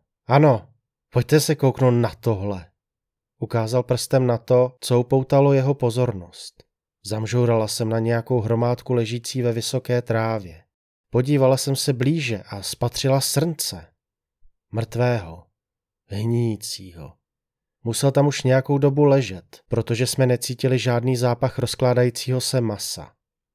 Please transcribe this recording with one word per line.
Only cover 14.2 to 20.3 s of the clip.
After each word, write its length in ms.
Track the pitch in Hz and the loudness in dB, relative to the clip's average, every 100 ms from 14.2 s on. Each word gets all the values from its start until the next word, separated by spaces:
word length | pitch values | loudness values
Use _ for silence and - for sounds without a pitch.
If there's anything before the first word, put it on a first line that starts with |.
| _ _ - _ _ | _ _ -20 _ _
Mrtvého. 760 | 107 113 113 123 117 82 85 - _ _ _ _ _ - | -8 -6 -2 0 0 -4 -14 -20 _ _ _ _ _ -12
Hníjícího. 1040 | 101 113 117 117 104 - - 95 82 71 - _ _ _ _ _ _ | -6 -2 0 0 -2 -8 -12 -14 -18 -18 -20 _ _ _ _ _ _
Musel 260 | 117 110 139 | -6 -2 0
tam 140 | 139 143 | 2 2
už 160 | - | 2
nějakou 360 | 127 131 131 143 | 2 2 2 2
dobu 260 | 143 139 | 2 4
ležet, 580 | 147 139 110 92 - - - | 4 4 0 -8 -16 -20 -6
protože 380 | 113 110 113 123 | -4 -2 -2 -2
jsme 200 | - | 0
necítili 520 | 131 | 2